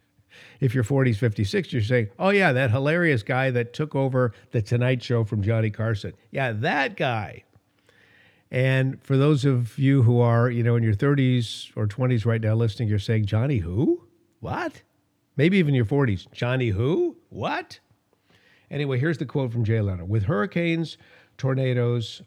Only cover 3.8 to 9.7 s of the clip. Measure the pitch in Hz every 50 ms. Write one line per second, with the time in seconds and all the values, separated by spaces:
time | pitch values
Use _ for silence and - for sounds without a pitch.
3.8 | 156 151 - 139 135 131 127 127 127 117 - - - _ - 123 104 - 120 120
4.8 | 120 127 131 123 - - 120 117 113 104 - 104 95 110 113 113 110 110 107 -
5.8 | 110 113 110 101 - 92 - - _ _ - 139 135 123 110 107 117 165 254 294
6.8 | 269 254 196 - 165 131 120 110 98 73 - - - _ _ _ _ _ _ _
7.8 | _ _ _ _ _ _ _ _ _ _ _ _ _ _ - 127 127 131 131 131
8.8 | 131 135 131 - - - 135 135 139 151 156 135 117 143 131 123 120 110